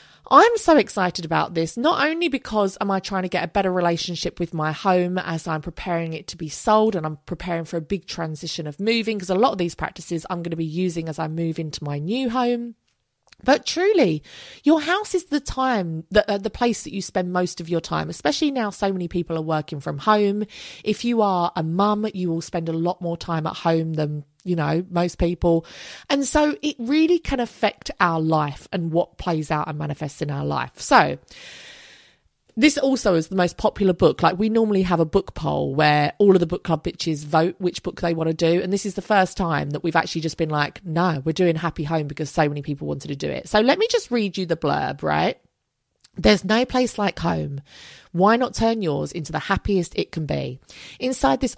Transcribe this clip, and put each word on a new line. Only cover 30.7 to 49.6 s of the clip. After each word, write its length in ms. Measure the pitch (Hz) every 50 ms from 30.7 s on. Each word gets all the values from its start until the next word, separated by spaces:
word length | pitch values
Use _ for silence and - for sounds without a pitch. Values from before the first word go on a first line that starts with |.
| _ -
So 380 | - - 294 226 156 143 143 139 _ - - - - - - - - - - - - - - - _ _ _ _ _ _ _ _ _ _ - 220
this 160 | 240 302 285 -
also 340 | - 269 269 233 - 220 180
is 140 | 165 160
the 80 | - 196
most 200 | 190 180 170 -
popular 360 | - - 214 - - 202 190 170
book. 300 | - 185 151 - - 180
Like, 160 | 160 180 175
we 100 | 220 220
normally 320 | 220 226 226 214 208 190
have 180 | 190 180 180 165
a 60 | 165
book 300 | 156 - 196 - - -
poll 400 | - 156 147 147 143 143 139 135
where 380 | 147 151 151 147 151 143 151 -
all 180 | - 202 202 190
of 40 | 180
the 80 | 170
book 160 | 160 175 - -
club 200 | - 165 156 -
bitches 400 | 175 - - - 170 156 147 151
vote 300 | 151 175 160 160 190 - -
which 240 | 190 180 175 - -
book 180 | 196 - -
they 140 | - 170 170
wanna 180 | 160 160 160 160
do. 300 | - 170 160 170 180 -
And 100 | 180 196
this 100 | 196 -
is 120 | 208 -
the 60 | - -
first 340 | - 214 196 185 180 -
time 320 | - 190 165 156 143 147 143
that 120 | 143 143 -
we've 120 | 165 156
actually 260 | 170 - - - 165
just 160 | 156 160 -
been 120 | - 165 156
like, 340 | 156 147 143 - - - -
"No, 380 | 175 156 165 180 185 156 - 135
we're 100 | 165 151
doing 220 | - 185 175 160
Happy 280 | 160 170 165 - - 151
Home," 240 | 147 165 160 151
because 240 | 143 147 - 156 143
so 180 | - 170 156 147
many 140 | 143 147 139
people 240 | - 143 139 151
wanted 220 | 147 147 139 - 147
to 60 | 143
do 140 | 139 147 147
it. 180 | 135 127 -
So 120 | - - 214
let 160 | 220 254 311
me 80 | 370 440 480
just 180 | 494 440 - -
read 300 | 247 240 208 196 - 196
you 80 | 185
the 100 | 165 165
blurb, 460 | 160 - 143 143 147 139 135 139 143 156
right? 340 | 156 151 151 160 214 269 _ _ _ _ _ _ _ _ _ _ _ _ _ _ - -
"There's 280 | - 160 214 208 - -
no 220 | 190 214 233 254
place 320 | 254 - 254 254 233 -
like 220 | - 190 180 - -
home. 420 | 170 - 170 160 151 147 139 139 - _ - - - - - - - _
Why 260 | - 170 185 208 226
not 180 | 247 262 - -
turn 260 | - 226 226 233 226
yours 300 | 196 160 143 147 147 143
into 200 | - 175 147 -
the 60 | 156
happiest 560 | 143 - - 196 185